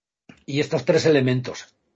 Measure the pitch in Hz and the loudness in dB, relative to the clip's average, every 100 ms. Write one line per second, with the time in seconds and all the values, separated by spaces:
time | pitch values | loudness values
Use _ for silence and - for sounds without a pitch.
0 | _ _ _ - - 143 147 156 - 160 | _ _ _ -20 -8 -4 -2 -4 0 2
1 | 156 147 127 127 127 - - _ _ | 4 2 2 0 -4 -12 -16 _ _